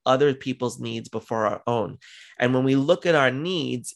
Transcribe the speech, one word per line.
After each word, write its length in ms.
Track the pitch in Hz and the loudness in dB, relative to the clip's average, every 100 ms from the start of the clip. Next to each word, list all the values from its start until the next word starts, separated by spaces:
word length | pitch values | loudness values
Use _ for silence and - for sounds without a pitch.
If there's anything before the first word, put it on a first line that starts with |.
| - | 0
other 280 | 131 147 | 4 4
people's 460 | 135 135 127 123 123 | 0 -6 -4 -6 -6
needs 300 | 120 113 110 | -8 -8 -8
before 360 | 110 - 113 107 | -10 -4 0 0
our 180 | 104 - | -2 -2
own. 320 | 120 98 - - - - - | -2 -2 -8 -20 -20 -18 -2
And 160 | 123 | 0
when 100 | 131 | 2
we 120 | 131 135 | 2 2
look 300 | 139 180 180 | 2 0 2
at 100 | 156 | 4
our 160 | 131 | 4
needs, 640 | 131 165 185 127 123 - | 0 -4 -4 -4 -6 -8